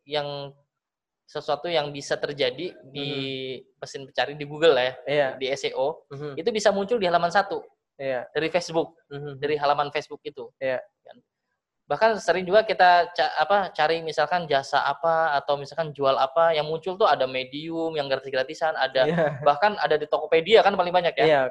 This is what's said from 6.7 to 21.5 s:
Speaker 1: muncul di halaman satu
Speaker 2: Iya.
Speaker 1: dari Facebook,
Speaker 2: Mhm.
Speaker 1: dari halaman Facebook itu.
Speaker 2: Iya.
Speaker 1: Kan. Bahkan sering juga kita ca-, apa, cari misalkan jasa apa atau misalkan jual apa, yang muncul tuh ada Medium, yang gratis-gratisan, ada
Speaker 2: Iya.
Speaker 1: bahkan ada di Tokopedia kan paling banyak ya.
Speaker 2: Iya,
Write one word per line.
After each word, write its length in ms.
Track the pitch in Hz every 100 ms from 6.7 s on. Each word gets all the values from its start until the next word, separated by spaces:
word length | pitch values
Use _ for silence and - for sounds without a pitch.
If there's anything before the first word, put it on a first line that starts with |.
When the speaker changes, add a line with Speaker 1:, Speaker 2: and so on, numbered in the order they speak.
Speaker 1:
muncul 260 | 190 196 240
di 80 | 180
halaman 240 | 170 170
satu 320 | 196 190 156 - _ _
Speaker 2:
Iya. 320 | _ 135 123 120
Speaker 1:
dari 160 | 151 160
Facebook, 480 | 175 170 165 147 _ _
Speaker 2:
Mhm. 300 | 143 147 135
Speaker 1:
dari 180 | 147 151
halaman 360 | 143 143 143
Facebook 320 | 151 - 147
itu. 240 | 147 139 117 _
Speaker 2:
Iya. 220 | 135 127 - _
Speaker 1:
Kan. 160 | - 123 _ _ _ _ _ _ _
Bahkan 320 | 143 220 208
sering 280 | 180 170 180
juga 180 | 208
kita 480 | 214 185 180 175 170
ca-, 220 | - 156 -
apa, 340 | 156 202 180
cari 320 | - 151 165
misalkan 440 | 160 151 151 180 160
jasa 340 | 139 135 139
apa 520 | 135 139 165 165 160 143
atau 180 | -
misalkan 360 | 143 139 147 160
jual 240 | 139 135 127
apa, 340 | 135 165 165
yang 140 | 156 156
muncul 300 | 160 185 185
tuh 100 | 208
ada 200 | 139 131
Medium, 680 | 131 127 143 160 165 165
yang 140 | 156 139
gratis-gratisan, 640 | 131 135 131 131 156 160
ada 320 | 151 131 127 135
Speaker 2:
Iya. 320 | 170 151 127
Speaker 1:
bahkan 320 | 147 143 208 190
ada 220 | 151 151
di 80 | 147
Tokopedia 540 | 147 156 165 165 220
kan 120 | 180
paling 160 | 190 175
banyak 220 | 180 170
ya. 120 | 135 156
Speaker 2:
Iya, 160 | 143 131